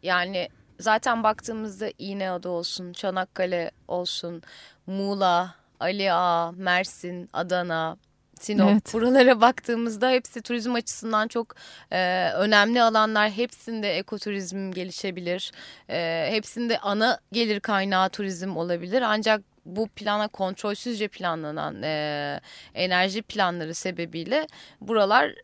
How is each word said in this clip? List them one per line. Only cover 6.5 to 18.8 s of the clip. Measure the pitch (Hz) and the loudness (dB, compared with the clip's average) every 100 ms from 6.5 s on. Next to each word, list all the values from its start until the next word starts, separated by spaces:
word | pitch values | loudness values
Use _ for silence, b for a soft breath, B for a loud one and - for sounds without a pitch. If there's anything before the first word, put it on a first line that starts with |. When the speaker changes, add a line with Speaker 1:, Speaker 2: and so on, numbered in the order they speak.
Speaker 1:
Mersin, | 175 190 175 190 - 180 180 175 | -4 0 0 0 -6 -8 -10 -8
Adana, | - 175 180 175 165 160 160 _ _ _ - | -6 -2 0 0 -2 -2 -6 _ _ _ -14
Sinop, | - 208 202 | -2 4 6
Speaker 2:
Evet. | 208 - | 6 2
Speaker 1:
buralara | 226 233 262 247 240 | 0 4 8 8 8
baktığımızda | 233 247 - 233 233 214 254 | 6 4 -2 -2 -2 0 2
hepsi | 254 247 - | 2 0 -12
turizm | 220 240 220 240 | -4 -4 0 -2
açısından | 233 - 220 220 220 | -2 -6 -2 0 0
çok, | 240 226 - B B B | -4 -6 -10 B B B
e, | 180 180 185 175 | 0 2 2 0
önemli | 117 208 208 202 240 | 2 4 6 6 6
alanlar. | 233 220 214 220 214 | 6 6 4 4 2
Hepsinde | 202 240 - - 226 208 170 | 0 -4 -6 -10 -4 -2 -2
ekoturizm | 196 208 - 202 185 95 98 | -4 -8 -6 -6 -6 -6 -6
gelişebilir. | 185 185 - 196 180 175 180 - B B B B | -6 -8 -8 -8 -6 -4 -4 -6 B B B B
E, | - 170 165 160 | -4 -2 -2 0
hepsinde | 214 214 - 240 226 | -2 -4 -6 -2 -2
ana | 202 202 226 226 _ | 0 2 2 0 _
gelir | 220 233 208 | -2 0 -2
kaynağı | - 202 196 190 190 | 0 0 2 2 2
turizm | - 202 180 190 160 | 0 -6 -4 -6 -4
olabilir. | 170 175 | -2 -4